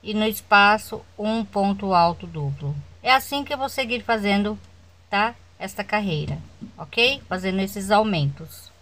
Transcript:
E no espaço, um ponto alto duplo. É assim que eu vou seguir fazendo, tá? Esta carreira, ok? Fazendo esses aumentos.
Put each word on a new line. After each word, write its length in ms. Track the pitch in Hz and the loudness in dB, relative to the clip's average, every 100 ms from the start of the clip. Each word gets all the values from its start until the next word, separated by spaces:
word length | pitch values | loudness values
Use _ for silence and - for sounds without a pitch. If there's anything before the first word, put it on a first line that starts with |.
E 120 | 202 | -4
no 120 | 214 214 | -2 0
espaço, 760 | 220 - 202 202 214 - - - - | -2 2 6 6 4 0 -12 -14 -6
um 240 | 208 226 | -4 -2
ponto 500 | 214 202 196 196 196 | -2 0 0 0 2
alto 320 | 180 170 170 175 | 4 4 2 -10
duplo. 480 | 160 143 139 143 147 - - | -6 -4 -4 -6 -6 -10 -8
É 80 | 226 | 2
assim 320 | 262 262 277 | 2 2 -6
que 100 | 277 | -4
eu 40 | 285 | -4
vou 100 | 262 | -4
seguir 340 | 269 254 240 | -4 -4 -4
fazendo, 560 | - 226 202 202 208 214 - - - _ _ | 0 0 2 2 0 -4 -12 -20 -20 _ _
tá? 260 | 202 220 240 - _ | 0 0 -4 -20 _
Esta 240 | 196 - | -12 -8
carreira, 560 | 202 214 202 156 147 147 - - - - | -2 -2 0 -2 -2 -6 -10 -16 -18 -16
ok? 440 | 160 - 240 277 - | -8 0 2 0 -6
Fazendo 320 | 185 190 190 | -6 -2 -2
esses 320 | 196 202 196 | -2 -4 2
aumentos. 840 | 208 220 175 143 143 160 - - _ | 4 4 2 0 -2 -14 -16 -20 _